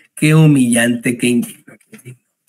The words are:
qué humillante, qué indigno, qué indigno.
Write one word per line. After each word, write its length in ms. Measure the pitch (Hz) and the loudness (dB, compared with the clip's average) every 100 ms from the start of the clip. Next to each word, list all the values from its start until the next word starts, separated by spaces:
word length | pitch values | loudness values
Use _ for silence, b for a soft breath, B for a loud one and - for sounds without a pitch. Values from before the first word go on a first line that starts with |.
| B - | B -4
qué 180 | 151 | 0
humillante, 800 | 156 156 139 123 117 117 120 127 120 | 4 4 2 0 0 -2 -4 -6 -4
qué 120 | 120 | -2
indigno, 460 | 120 107 - - - | -2 -4 -10 -20 -20
qué 180 | _ - | _ -20
indigno. 280 | - - _ _ | -20 -20 _ _